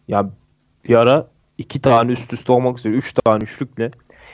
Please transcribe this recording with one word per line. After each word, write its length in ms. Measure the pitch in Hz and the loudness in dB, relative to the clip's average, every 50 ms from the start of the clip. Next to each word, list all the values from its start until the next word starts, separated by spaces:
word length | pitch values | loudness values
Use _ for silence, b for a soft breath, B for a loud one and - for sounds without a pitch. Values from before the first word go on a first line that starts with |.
| _ - | _ -4
ya 220 | 107 101 98 98 - - _ _ _ _ _ _ _ _ _ | -4 -2 -2 -4 -8 -14 _ _ _ _ _ _ _ _ _
bir 100 | - 117 | 2 4
ara 320 | 113 117 120 135 160 - - _ _ _ _ _ - | 4 6 4 4 2 0 -4 _ _ _ _ _ -18
iki 220 | - - - 139 | -14 -12 -10 -2
tane 320 | - 139 123 117 117 120 123 | 2 2 4 4 2 0 -2
üst 200 | 123 - - 120 | -6 -6 -10 -14
üste 200 | 117 - - 127 | -8 -2 0 0
olmak 260 | 123 127 127 123 120 | 2 0 -2 -4 -4
üzere 160 | 123 110 107 | -6 -4 -4
üç 180 | 131 135 - - | -4 -4 -4 -4
tane 320 | - - 113 110 107 113 | -2 0 0 0 0 -2
üçlükle, 460 | 113 - - 135 127 _ - 113 117 - _ _ b b b b b | -6 -10 -12 -14 -12 _ -8 -8 -8 -8 _ _ b b b b b